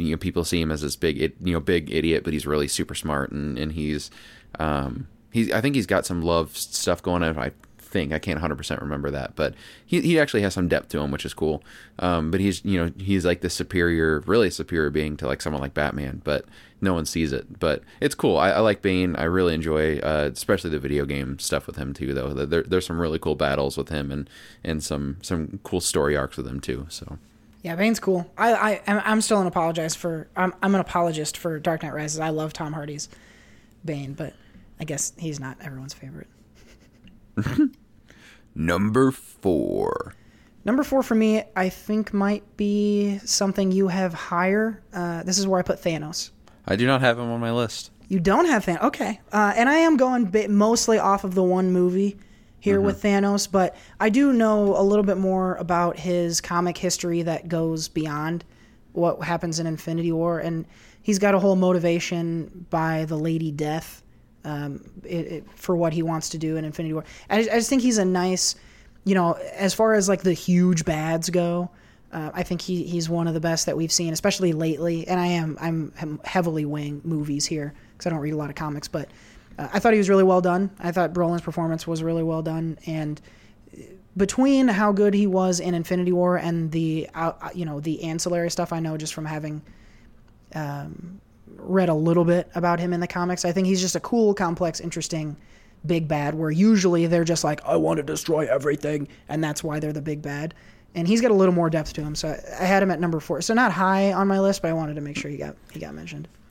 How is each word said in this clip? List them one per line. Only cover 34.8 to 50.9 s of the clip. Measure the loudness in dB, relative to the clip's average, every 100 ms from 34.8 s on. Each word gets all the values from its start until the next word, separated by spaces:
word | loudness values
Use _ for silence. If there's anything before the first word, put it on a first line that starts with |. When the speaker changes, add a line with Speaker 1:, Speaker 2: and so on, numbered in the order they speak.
Speaker 2:
guess | -8 -4 -6 -6
he's | -8 -8
not | -10 -12
everyone's | -14 -14 -14
favorite. | -16 -16 -16 -18 _ _ _ -20 -20 -20 _ -20 -20 -10 -4
Speaker 1:
<laughs> | -2 2 0 0 _ -20 _ -20 -20 -20 -18
Number | -4 0 2 2 4 4
four. | 2 -12 -4 0 2 2 0 -2 -2 -6 -14 -20 -20 -20 -8
Speaker 2:
Number | -2 0
four | 2 0
for | 2
me, | 2 4 2 0
I | -2 -2
think | -4 -4 -4 -2
might | 0 0 -2 -6 -4
be | 0 2 2 2 0 -2
something | -2 0 0 0 2
you | 2 2
have | 2 -2
higher. | -4 -4 0 2 2 0 -4 -12
Uh, | -8 -6 -6
this | -2 -2
is | 2
where | 0
I |
put | 0 -2
Thanos. | -2 -4 -4 -8 -10 -14 -20 -16 -2
Speaker 1:
I | 2
do | 4
not | 4
have | 4 2
him | -2
on | -2
my | -2
list. | 0 -2 -4 -14 -18 -4
Speaker 2:
You | 0
don't | 2 4 4
have | 2
Thanos? | 0 0
Okay. | 0 -2 -4 -6 -4
Uh, | 2 2 4
and | 4
I | 6
am | 6 6
going | 4 2 2
bi-, | 2 2
mostly | 4 6 4 4